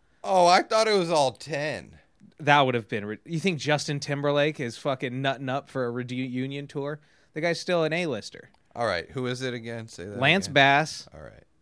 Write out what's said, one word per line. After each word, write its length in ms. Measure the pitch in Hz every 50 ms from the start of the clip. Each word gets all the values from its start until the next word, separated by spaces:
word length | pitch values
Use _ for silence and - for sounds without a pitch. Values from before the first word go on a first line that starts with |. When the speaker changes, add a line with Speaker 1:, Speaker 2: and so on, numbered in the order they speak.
| _ _ _ _
Speaker 1:
Oh, 240 | - 202 196 185 175
I 160 | 170 180 202
thought 240 | - - 226 220 220
it 100 | 220 214
was 140 | 196 175 165
all 220 | 170 151 139 127
ten. 680 | - - - 143 156 143 147 156 127 95 65 53 - - _ _ _ _ - - _ -
Speaker 2:
That 200 | 151 143 143 147
would 120 | 139 131 123
have 140 | 120 107 -
been, 160 | 123 107 101
re-, 120 | 104 107 - _
you 140 | 151 170 156
think 200 | 147 196 175 135
Justin 420 | 113 143 151 147 - - 147 143
Timberlake 580 | - - 143 143 143 147 143 147 143 156 151 -
is 160 | 139 117 110
fucking 460 | - - 147 135 - 147 127 123 131
nutting 260 | 135 139 131 117 139 131
up 220 | 127 143 - -
for 160 | - 135 127
a 40 | 120
reunion 760 | 117 123 127 123 123 127 131 131 123 127 127 135 139 143 143
tour? 340 | 143 - 147 139 143 151 147 _ _ _ _ _ _
The 80 | _ 160
guy's 200 | 151 175 170 170
still 240 | - - 180 170 160
an 80 | 156
A-lister. 580 | 156 170 180 160 123 104 - - - - - - _ _ _ _ -
Speaker 1:
All 120 | - 120
right, 220 | 110 92 85 - -
who 140 | - 135 127 123
is 120 | 123 123
it 140 | 131 127 120
again? 320 | 123 113 117 117 117 113
Say 180 | 113 - - 85
that 120 | 101 104 101
Speaker 2:
Lance 280 | 131 147 170 196 185
Speaker 1:
again. 80 | 170 135
Speaker 2:
Bass. 540 | 143 139 139 139 147 156 147 - - - - -
Speaker 1:
All 60 | -
right. 220 | 76 - - - - _ _ _